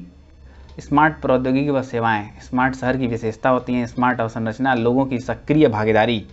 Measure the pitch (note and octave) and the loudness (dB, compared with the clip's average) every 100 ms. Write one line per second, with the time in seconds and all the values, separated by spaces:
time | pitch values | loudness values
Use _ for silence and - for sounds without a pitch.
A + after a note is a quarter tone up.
0 | - - - - - - - - - C#3+ | -6 -20 -20 -20 -20 -20 -20 -18 -2 4
1 | D#3 D3+ C3+ C3 C3 C3 D3 C#3 B2+ A#2+ | 4 2 0 0 2 0 0 -2 -2 -2
2 | A2+ G#2+ G#2 - - B2+ C3 C3 B2 C3 | 0 0 -4 -14 -6 -2 -2 0 -2 -2
3 | B2 A2+ A2 A2 C3 B2+ B2 B2 A#2+ - | -2 -4 -6 -2 0 0 0 -4 -4 0
4 | B2 A#2+ A2+ A#2 A2+ G#2+ C3 B2+ A#2 B2 | 0 0 -2 -4 -6 -2 0 0 2 2
5 | C3+ B2 - A2+ - D3+ D3 G#2+ A2 G#2+ | 0 -2 -6 -6 0 4 4 4 2 4
6 | A2+ A2+ F#2+ | 4 0 -6